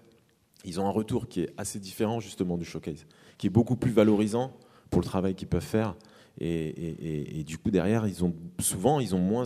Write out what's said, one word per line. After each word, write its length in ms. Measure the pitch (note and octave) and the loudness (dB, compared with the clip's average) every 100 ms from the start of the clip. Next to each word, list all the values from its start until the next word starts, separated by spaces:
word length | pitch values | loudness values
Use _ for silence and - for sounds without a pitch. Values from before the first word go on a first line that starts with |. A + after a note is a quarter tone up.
| - _ _ _ _ _ G2 | -20 _ _ _ _ _ -8
ils 140 | E2+ | -2
ont 80 | G2 | 0
un 40 | |
retour 360 | G2 G#2+ A#2+ A#2 | 0 0 -2 -2
qui 140 | F2+ | -4
est 120 | D#2 - | -4 -6
assez 220 | G#2 G#2+ | -8 -8
différent 400 | F#2+ - G#2+ A#2 | -10 -2 -2 -2
justement 380 | G2 - F2+ F2 | -6 -4 -2 -2
du 80 | E2 | -4
showcase, 400 | D#2+ E2+ D2+ - - - - | -8 -8 -10 -14 -20 -20 -4
qui 100 | G2+ | 4
est 40 | |
beaucoup 240 | G#2+ A2+ A#2+ | 4 4 2
plus 160 | B2+ | 2
valorisant 680 | A2 G#2+ G#2 G#2+ A#2 C3 - - - - | 6 6 6 2 0 -2 -8 -20 -20 -2
pour 120 | F2+ | 0
le 40 | - | 2
travail 300 | F#2+ F#2+ F#2 | 0 0 -2
qu'ils 120 | - | -2
peuvent 140 | F2+ | -2
faire. 340 | - A2 A2 - - - - - | 0 0 0 -6 -16 -20 -20 -6
Et, 80 | E2+ | -4
et, 420 | E2 D#2 - E2 | -2 -4 -6 -8
et, 500 | D#2+ D#2+ D2+ - D#2 | -6 -6 -4 -4 -8
et 40 | |
du 140 | D2 D#2+ | -8 -6
coup, 100 | G#2+ | 0
derrière, 380 | F#2 F#2 A2+ G#2+ | 2 4 2 0
ils 160 | E2+ | 0
ont, 100 | F2+ D#2+ - - | -2 -2 -8 -4
souvent, 400 | - F#2+ A#2 D3+ | -2 2 4 4
ils 140 | G#2 | 2
ont 60 | F#2 | 2
moins, 240 | F#2 A#2 | 2 0